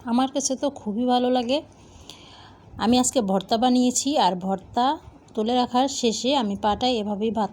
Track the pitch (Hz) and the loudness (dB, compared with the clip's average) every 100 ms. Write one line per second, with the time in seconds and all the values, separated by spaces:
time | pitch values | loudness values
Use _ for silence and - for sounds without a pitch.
0 | 247 240 269 277 - 262 285 285 214 208 | -2 0 0 -2 -4 -2 -4 -4 -6 -2
1 | 247 247 247 254 233 285 - - - - | 0 2 2 0 0 -2 -4 -16 -20 -20
2 | - - - - - - - - 208 247 | -20 -20 -20 -20 -20 -20 -18 -4 2 2
3 | 247 269 196 190 180 226 254 254 247 247 | 2 0 0 0 0 0 2 4 2 0
4 | 269 294 185 185 185 190 - 240 262 330 | 0 2 2 0 -2 -6 -4 0 0 0
5 | - - - - 220 247 247 247 269 277 | -6 -20 -10 -6 -2 0 0 2 0 0
6 | 240 214 240 285 214 202 214 208 254 240 | -2 0 0 0 0 -2 0 0 0 0
7 | 208 202 226 220 202 | -2 -2 -2 -2 -2